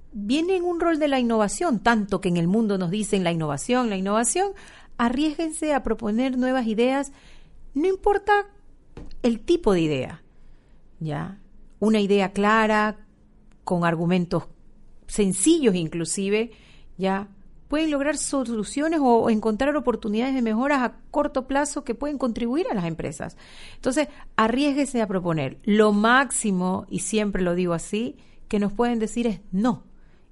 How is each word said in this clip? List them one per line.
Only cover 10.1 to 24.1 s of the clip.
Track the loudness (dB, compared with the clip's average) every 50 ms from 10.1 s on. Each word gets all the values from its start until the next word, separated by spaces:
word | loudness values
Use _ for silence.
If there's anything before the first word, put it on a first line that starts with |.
| -8 -14 -18 -20 -20 -20 -20 -20 -20 -20 _ _ -20 -20 -20 -20 -14 -10
¿ya? | -8 -6 -6 -6 -8 -10 -12 -16 -18 -20 -20 -20 -20 -18 -8 0
Una | 2 2 4 4
idea | 4 4 4 4 2 2 0
clara, | 0 2 4 4 4 4 4 4 2 2 0 -2 -6 -12 -20 -20 _ -20 -20 -20 -20 -20 -20 -20 -10 -4
con | -2 0 2 2
argumentos | 2 2 2 2 2 2 2 2 0 -2 -2 -2 -4 -18 -20 -20 -20 -20 -20 -20 -20 -20 -20 -16 -8
sencillos | 0 0 2 2 2 2 4 4 4 6 4 2 2
inclusive, | 2 -2 -4 -4 -6 -6 -4 -4 -4 -2 0 0 0 -2 -4 -8 -18 -20 -20 -20 -20 -20 -20 -10 -4
¿ya? | -2 -2 -2 -2 -6 -10 -16 -20 -20 -20 -20 -20 -10 -2
Pueden | 0 0 2 2
lograr | 0 0 0 0 -2 -2
soluciones | -4 -2 -2 -2 -2 -2 -2 -4 -4 -4 -2 -2 0 0 2 2
o | 4 4 4 4 4 4
encontrar | 2 2 2 0 0 0 0 0 0 0
oportunidades | 0 0 -2 -2 -2 -2 -2 0 0 0 0
de | 0
mejoras | 0 0 0 0 0 2 2 2
a | 0 -2 -4 -8 -16 -6
corto | -2 -2 -2 0 -2 -4 -4 0
plazo | 0 0 0 0 -2 -8 -6
que | -6 -6
pueden | -4 -4 -4 -4 -2
contribuir | -2 -2 -2 -2 -2 -2 0 0 -2 -2
a | -2
las | -2 -2
empresas. | -2 -4 -4 -6 -8 -6 -8 -10 -10 -12 -14 -20 -20 -20 -20 -18 -18 -14
Entonces, | -6 -4 -2 2 2 0 0